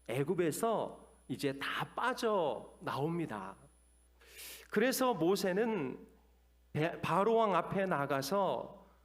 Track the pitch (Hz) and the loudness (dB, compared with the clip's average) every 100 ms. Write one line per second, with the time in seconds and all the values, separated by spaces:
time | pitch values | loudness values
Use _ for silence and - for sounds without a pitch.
0 | - 127 143 180 165 - 226 190 110 - | -4 -2 0 2 0 2 0 0 -2 -8
1 | - - - 135 139 135 - - 156 - | -20 -16 -8 -4 -2 -2 -4 -4 -6 -2
2 | 240 254 226 202 147 107 - - 143 135 | -2 0 0 2 0 -2 -8 -10 -6 -2
3 | 156 170 147 107 95 95 - _ _ _ | -2 -2 -2 -6 -8 -14 -20 _ _ _
4 | _ _ - - - - - 208 247 254 | _ _ -20 -18 -16 -16 -4 2 2 2
5 | 254 190 165 196 196 185 233 208 127 - | 2 2 2 2 2 2 0 0 -2 -6
6 | - - _ _ _ _ _ 147 165 - | -14 -20 _ _ _ _ _ -2 -2 -2
7 | - 170 214 226 214 170 - 196 190 151 | 0 2 4 4 4 2 0 0 0 0
8 | 139 135 135 196 180 123 - - - - | 0 0 0 0 0 -2 -6 -14 -20 -20